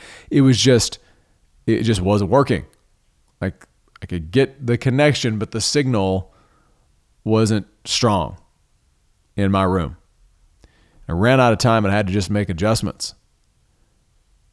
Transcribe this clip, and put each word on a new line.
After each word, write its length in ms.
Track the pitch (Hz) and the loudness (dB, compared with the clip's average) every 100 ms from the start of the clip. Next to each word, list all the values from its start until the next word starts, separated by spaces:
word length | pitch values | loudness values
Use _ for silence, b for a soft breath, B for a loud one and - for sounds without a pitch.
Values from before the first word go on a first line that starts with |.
| B B B | B B B
it 100 | - | 2
was 160 | 135 120 | 4 4
just, 400 | 135 120 - - _ _ _ _ _ _ - | 4 4 2 -8 _ _ _ _ _ _ -2
it 160 | 113 | -2
just 180 | 110 101 | 0 0
wasn't 300 | 90 104 98 | 2 0 2
working. 340 | 123 - 101 - _ _ _ _ _ _ _ | 2 2 -2 -6 _ _ _ _ _ _ _
Like, 280 | 95 - - _ _ _ | -8 -8 -20 _ _ _
I 60 | - | -10
could 240 | 90 80 | -10 -2
get 340 | 98 135 - 123 | 0 0 -2 -4
the 100 | 117 | -2
connection, 600 | 131 127 147 123 123 110 | 0 2 2 0 -4 -4
but 140 | 92 | -6
the 100 | 113 | -6
signal 720 | - 147 131 117 95 95 - _ _ _ _ _ _ _ _ _ | -4 -2 -2 0 0 -2 -6 _ _ _ _ _ _ _ _ _
wasn't 440 | 107 110 110 107 92 _ - | -2 0 2 0 -4 _ -8
strong 520 | - 120 101 73 - _ _ _ _ _ _ _ _ _ - | -2 0 0 -4 -10 _ _ _ _ _ _ _ _ _ -4
in 160 | 98 | 0
my 120 | 98 | 2
room. 340 | 95 92 80 - _ _ _ _ _ _ _ _ _ _ - | 0 0 -4 -10 _ _ _ _ _ _ _ _ _ _ -8
I 40 | |
ran 280 | 82 110 131 | 0 2 4
out 140 | 123 | 4
of 60 | 110 | 2
time 260 | 127 113 101 | 2 2 2
and 80 | |
I 20 | 101 | 0
had 120 | 101 | -2
to 60 | |
just 180 | 98 92 | -2 -2
make 180 | 104 101 | -2 -4
adjustments. 640 | 85 104 113 98 - - - _ _ _ _ _ _ _ _ _ _ _ _ _ | -2 -2 -2 -4 -8 -14 -14 _ _ _ _ _ _ _ _ _ _ _ _ _